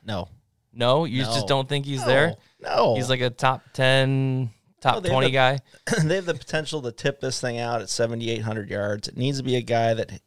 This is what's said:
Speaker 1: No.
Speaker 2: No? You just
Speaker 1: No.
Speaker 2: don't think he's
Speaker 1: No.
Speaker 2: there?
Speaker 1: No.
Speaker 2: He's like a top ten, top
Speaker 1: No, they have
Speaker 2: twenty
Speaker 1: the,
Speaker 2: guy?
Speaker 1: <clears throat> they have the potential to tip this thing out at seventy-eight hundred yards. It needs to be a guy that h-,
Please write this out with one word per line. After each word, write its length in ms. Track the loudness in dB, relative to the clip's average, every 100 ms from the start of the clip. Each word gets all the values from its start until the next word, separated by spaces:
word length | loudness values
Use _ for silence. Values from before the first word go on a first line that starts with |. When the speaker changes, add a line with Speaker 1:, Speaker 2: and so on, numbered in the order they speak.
| -8
Speaker 1:
No. 220 | -8 -8 -14 _ _ _
Speaker 2:
No? 320 | -2 2 2 2
You 180 | -2
just 180 | 0 0
Speaker 1:
No. 60 | 0
Speaker 2:
don't 220 | 0 0
think 160 | -4 -4
he's 160 | -2
Speaker 1:
No. 60 | 2
Speaker 2:
there? 280 | 4 4 0 _ _
Speaker 1:
No. 360 | -4 2 2 2
Speaker 2:
He's 140 | 0
like 120 | 0
a 80 | 0
top 320 | 0 0 0 -6
ten, 800 | 0 4 4 4 2 0 0 -4 -8 _ _
top 160 | 0 0
Speaker 1:
No, 40 |
they 100 | 2
have 40 | 2
Speaker 2:
twenty 120 | 4
Speaker 1:
the, 60 |
Speaker 2:
guy? 260 | 4 4 2 -4 -12
Speaker 1:
<clears throat> 240 | -4 0
they 120 | 2 2
have 80 | 0
the 80 | -6
potential 480 | -4 -4 -4 -6
to 80 | -6
tip 280 | -4 -4 -2
this 220 | -4 -4
thing 160 | -4 -4
out 240 | -2 -4
at 80 | -4
seventy-eight 520 | -2 -2 -2 -2 -2
hundred 260 | -2 -4 -4
yards. 380 | -4 -2 -4 -6
It 100 | -4
needs 220 | -2 -2
to 40 |
be 120 | -2 -2
a 60 |
guy 340 | 0 2 2 0
that 160 | -2
h-, 80 | -8